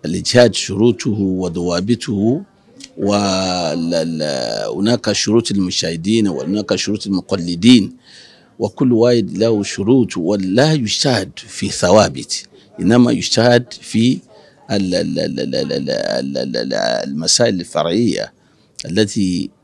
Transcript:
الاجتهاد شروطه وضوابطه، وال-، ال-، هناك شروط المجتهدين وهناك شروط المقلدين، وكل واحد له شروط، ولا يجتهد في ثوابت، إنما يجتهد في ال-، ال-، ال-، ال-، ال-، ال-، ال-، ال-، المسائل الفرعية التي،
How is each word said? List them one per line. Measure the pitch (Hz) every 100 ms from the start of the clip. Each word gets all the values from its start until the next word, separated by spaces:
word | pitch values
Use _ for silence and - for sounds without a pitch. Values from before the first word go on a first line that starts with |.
الاجتهاد | 78 90 - 123 120
شروطه | 95 - 92 117 113 -
وضوابطه، | 104 95 92 90 82 87 87 98 117 - 104 107 143 202 _ _ - - -
وال-، | 101 101 101 95 92 90 82 80 82
ال-، | 85 82 80 76 67 58 53 53 64
هناك | 104 120 -
شروط | 101 - 113 117
المجتهدين | 98 90 - 82 82 87 113 104
وهناك | 71 71 104 - 95
شروط | - 104 101
المقلدين، | 95 - 95 85 87 107 123 95 - _ - - - _ _
وكل | 107 - 135
واحد | 117 120 120 95 92
له | 113 107
شروط، | 101 - 101 131 110 -
ولا | 85 104 92 101 151
يجتهد | 156 110 - 147 117 92 -
في | - - -
ثوابت، | - 90 104 92 67 - - - - _ -
إنما | 87 123 120
يجتهد | 120 - - 117 120 120 -
في | - 110 117 127 _ - - _ -
ال-، | 104 95
ال-، | 90 82 76
ال-، | 82 65
ال-، | 64
ال-، | 65 71
ال-، | 69 67 - - 58 67 67
ال-، | 65 60
ال-، | 62 55 52 60 67
المسائل | 71 82 - 120 95
الفرعية | 82 80 80 92 120 55 50 _ _ _ _ - -
التي، | 90 107 - 95 87 - _